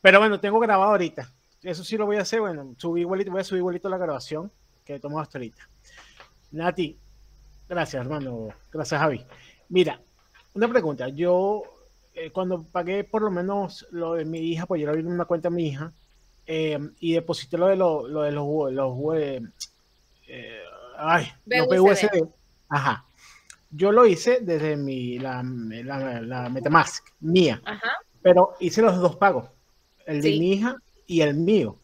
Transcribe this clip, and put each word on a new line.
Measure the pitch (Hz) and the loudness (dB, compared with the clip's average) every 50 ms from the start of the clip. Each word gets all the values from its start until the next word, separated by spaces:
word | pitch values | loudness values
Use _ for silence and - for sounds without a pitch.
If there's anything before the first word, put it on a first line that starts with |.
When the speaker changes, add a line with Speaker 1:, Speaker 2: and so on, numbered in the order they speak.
Speaker 1:
Pero | _ 190 185 196 | _ 8 8 8
bueno, | 214 220 208 190 | 6 6 2 0
tengo | - 202 208 226 | -2 0 0 0
grabado | 233 226 208 190 190 208 | 2 4 4 4 4 4
ahorita. | 214 196 180 160 - - 131 - _ _ _ _ _ _ _ | 4 2 2 -2 -4 -10 -14 -16 _ _ _ _ _ _ _
Eso | 180 175 156 185 | -10 -8 -8 -8
sí | - 220 214 | -6 -4 -2
lo | 214 | -2
voy | 208 208 | 0 0
a | 208 190 | -2 -2
hacer, | - - 226 | -2 -2 -2
bueno, | 214 202 170 151 139 135 123 _ | -2 -2 -6 -8 -12 -14 -16 _
subí | - 170 165 170 175 | -6 -4 -2 -2 -2
igualito, | 175 190 190 196 190 | -2 -2 -4 -4 -4
voy | 180 196 185 | -4 -6 -4
a | |
subir | 190 196 185 | -2 -2 -2
igualito | 180 185 175 180 _ 196 | -2 -2 -4 -4 _ -6
la | 185 185 | -4 -4
grabación, | 185 160 147 127 - - 151 156 170 208 _ _ _ _ _ _ _ | -4 -4 -4 -6 -6 -8 -8 -8 -8 -10 _ _ _ _ _ _ _
que | _ 143 139 | _ -14 -12
tomamos | - 143 147 156 156 | -10 -8 -6 -6 -8
hasta | - _ 143 | -8 _ -12
ahorita. | 123 113 - _ - _ _ _ _ - - - - - - - - _ _ _ _ _ | -12 -12 -14 _ -20 _ _ _ _ -20 -20 -20 -20 -20 -20 -20 -20 _ _ _ _ _
Nati, | - 151 165 180 180 - 180 147 - - - - - _ - _ _ - - - - - - - | -12 -4 -4 -4 -2 -2 -4 -6 -6 -14 -20 -20 -20 _ -20 _ _ -20 -20 -20 -20 -20 -14 -8
gracias, | 180 175 160 131 - 135 123 | -4 -4 -4 -4 -4 -8 -6
hermano. | 127 151 151 139 131 120 113 110 107 101 _ _ _ - | -6 -6 -6 -6 -8 -8 -10 -10 -12 -14 _ _ _ -10
Gracias, | 156 147 - - 147 | -10 -6 -4 -2 0
Javi. | 147 160 139 110 - - - - - - - _ _ _ | 0 0 0 -2 -8 -16 -20 -20 -20 -20 -20 _ _ _
Mira, | 175 185 180 156 - - _ _ _ _ _ _ _ _ _ _ _ | 2 2 2 2 0 -10 _ _ _ _ _ _ _ _ _ _ _
una | 202 220 240 | -2 -2 2
pregunta. | 240 254 180 156 143 123 123 131 | 2 0 0 0 -4 -4 -6 -8
Yo, | 139 143 170 175 180 180 190 196 208 214 202 - - _ _ _ _ _ _ _ _ | -4 -2 0 2 2 2 2 0 -2 -4 -6 -12 -18 _ _ _ _ _ _ _ _
eh, | 170 165 160 | -14 -14 -10
cuando | - 190 185 180 185 170 160 | -6 -6 -4 -4 -4 -6 -8
pagué | - _ 180 170 170 185 202 196 | -8 _ -6 -4 -2 -4 -4 -6
por | - - 220 214 | -4 -4 -2 -2
lo | 214 | -2
menos | 190 175 175 190 202 202 196 170 - - - - | -2 -2 -2 -2 -2 -4 -4 -6 -8 -14 -20 -14
lo | - 170 170 165 165 | -8 -6 -4 -4 -2
de | 170 160 | -4 -4
mi | 156 160 165 | -4 -6 -6
hija, | 160 165 170 160 175 | -4 -4 -4 -4 -4
pues | 180 190 165 | -4 -4 -2
yo | 151 | -2
le | 147 151 | -2 -2
abrí | 160 160 | -2 -2
una | 170 175 175 175 | -4 -4 -4 -2
cuenta | - 175 170 160 175 | -2 -2 -2 -2 -2
a | |
mi | 170 175 170 156 | -2 -2 -2 -2
hija, | 139 135 151 165 - _ _ _ _ _ _ _ _ _ _ | -4 -6 -10 -12 -14 _ _ _ _ _ _ _ _ _ _
eh, | - 160 160 160 156 151 147 147 151 - _ | -8 -4 -4 -2 -2 -4 -4 -6 -10 -14 _
y | - 165 165 | -4 0 0
deposité | 165 165 165 170 - - - - | 0 0 -2 -6 -6 -6 -6 -2
lo | 170 175 190 | 2 4 4
de | 196 | 4
lo, | 185 185 175 160 151 123 123 | 4 4 2 2 0 -4 -6
lo | 147 156 151 | -4 -2 -2
de | 147 147 | -2 -2
los, | 147 147 143 151 156 147 135 131 | -2 -2 -2 -2 -2 -2 -2 -2
los, | 135 139 131 123 127 143 151 160 | -2 -2 -2 -2 -2 -4 -2 0
eh, | 160 151 143 135 127 117 214 _ _ - - _ _ _ _ _ _ _ _ _ _ _ _ | 0 -2 -2 -4 -8 -10 -12 _ _ -18 -18 _ _ _ _ _ _ _ _ _ _ _ _
eh, | 127 127 120 110 117 110 92 85 - - - - - - | -18 -18 -16 -16 -16 -18 -18 -18 -20 -20 -20 -20 -12 -6
ay, | 151 156 170 175 143 - - _ _ | 2 2 4 2 2 -2 -12 _ _
los | 208 240 247 247 247 | -2 0 2 4 4
Speaker 2:
B | 190 175 | 6 8
U | 185 196 | 8 8
S | 202 196 208 | 8 6 2
D. | 208 196 | 2 2
Speaker 1:
B | 180 | 2
U | 160 | 0
S | |
D. | 165 _ _ _ _ _ _ _ _ | 0 _ _ _ _ _ _ _ _
Ajá. | 139 143 135 139 120 - - _ _ _ - - - - _ _ - _ _ _ | -4 -2 0 0 -2 -4 -8 _ _ _ -20 -20 -20 -20 _ _ -20 _ _ _
Yo | - 147 180 196 | -6 0 2 4
lo | 208 226 247 | 6 8 8
hice | 226 180 160 - 240 247 254 233 | 8 6 4 2 2 2 2 2
desde | 175 170 156 151 156 151 | 0 -2 0 0 -2 -2
mi, | 147 143 139 135 131 123 123 123 123 | -2 -4 -4 -4 -6 -6 -6 -6 -6
la, | 131 131 127 127 123 | -6 -6 -6 -6 -6
la, | 127 131 120 113 110 110 113 120 131 139 139 135 131 123 117 | -8 -8 -8 -8 -10 -10 -10 -10 -10 -8 -6 -6 -6 -6 -8
la | 113 117 127 127 123 123 | -8 -8 -8 -8 -6 -6
MetaMask | 123 131 120 143 151 165 - - - - _ _ _ _ | -6 -4 -2 4 4 4 4 4 -2 -12 _ _ _ _
mía, | - 156 170 185 180 147 113 - - | -4 2 4 4 4 4 2 -2 -6
Speaker 2:
Ajá. | - 214 208 - 226 269 359 - _ _ _ | -10 -12 -6 -4 -6 -6 -6 -8 _ _ _
Speaker 1:
pero | _ 190 180 180 180 190 - - | _ 6 8 8 6 4 2 -4
hice | 190 175 160 214 220 | -4 -2 0 4 4
los | 226 180 185 | 4 4 4
dos | 180 175 160 | 2 0 2
pagos, | - 196 202 175 127 - - _ _ _ _ _ _ _ _ _ _ _ | 4 2 2 2 2 -4 -8 _ _ _ _ _ _ _ _ _ _ _
el | - 156 147 | -6 -4 0
de | 143 156 | 0 2
Speaker 2:
Sí. | 156 156 | 2 2
Speaker 1:
mi | 165 180 196 | 2 0 0
hija | 196 214 240 269 269 _ _ _ _ _ | 0 0 -4 -4 -6 _ _ _ _ _
y | _ 180 165 156 | _ 0 2 2
el | 147 143 | 2 2
mío. | 147 165 175 220 208 139 107 - _ | 0 2 4 4 4 2 0 -4 _